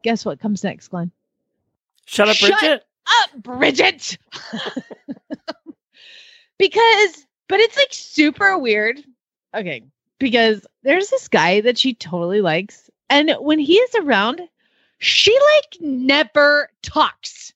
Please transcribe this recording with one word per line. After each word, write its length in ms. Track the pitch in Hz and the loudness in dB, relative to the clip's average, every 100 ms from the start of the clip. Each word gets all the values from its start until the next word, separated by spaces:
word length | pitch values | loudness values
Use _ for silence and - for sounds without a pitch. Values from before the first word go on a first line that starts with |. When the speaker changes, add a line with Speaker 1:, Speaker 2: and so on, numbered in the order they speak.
Speaker 1:
Guess 220 | 226 226 214 | -2 -4 -6
what 140 | 151 | -8
comes 220 | 220 202 190 | -6 -4 -6
next, 240 | - _ | -10 _
Glenn? 200 | 180 170 _ _ _ _ _ _ _ _ _ - | -10 -10 _ _ _ _ _ _ _ _ _ -10
Speaker 2:
Shut 220 | - 208 | 0 2
up, 80 | 214 | 4
Speaker 1:
"Shut 240 | 202 403 | 2 2
Speaker 2:
Bridget." 260 | 311 277 _ _ - | 0 -2 _ _ 0
Speaker 1:
up, 340 | 440 392 277 | 0 0 -6
Bridget. 760 | 233 247 294 269 381 320 - 180 _ - - | -14 -2 -2 0 -2 -2 -14 -14 _ -20 -16
<laughs> 840 | 214 - - - - - - _ - - 302 330 - _ _ - - - _ _ _ | -12 -10 -12 -14 -20 -16 -16 _ -16 -16 -18 -20 -20 _ _ -20 -20 -20 _ _ _
Because, 680 | 392 403 453 427 403 - _ _ - | 0 4 4 4 2 -2 _ _ -4
but 120 | 381 | 0
it's, 160 | 453 - | 2 2
like, 120 | 539 | -2
super 680 | - - - 302 - 403 370 | -4 -8 0 0 2 0 0
weird. 460 | 247 214 214 277 277 _ _ _ _ 214 | 0 0 -2 -6 -14 _ _ _ _ -10
Okay. 280 | 180 131 127 _ _ _ | -8 -12 _ _ _ _
Because 460 | 269 233 226 214 _ _ | 0 2 2 0 _ _
there's 260 | 262 349 403 | -2 0 0
this 180 | 523 - | -4 0
guy 340 | 185 165 202 | 2 2 2
that 160 | 226 233 | 0 0
she 160 | 269 | -2
totally 480 | 233 156 175 175 208 | -4 -10 -6 -2 0
likes. 480 | 185 160 202 - _ _ _ | 0 -2 -6 -18 _ _ _
And 220 | 285 302 269 | 0 2 -2
when 200 | 285 311 | 0 -2
he 160 | 277 370 | 2 2
is 200 | 494 453 | 2 -2
around, 460 | 294 208 214 330 349 _ _ _ _ _ | 0 0 0 -6 -14 _ _ _ _ _
she, 380 | - - 392 508 571 605 | -2 2 2 4 4 2
like, 220 | - 359 | 0 -12
never 880 | 311 254 254 277 311 294 294 294 - _ | -8 -4 0 0 0 2 4 2 -2 _
talks. 720 | - 311 269 - - - - | -6 -2 -2 -4 -18 -18 -20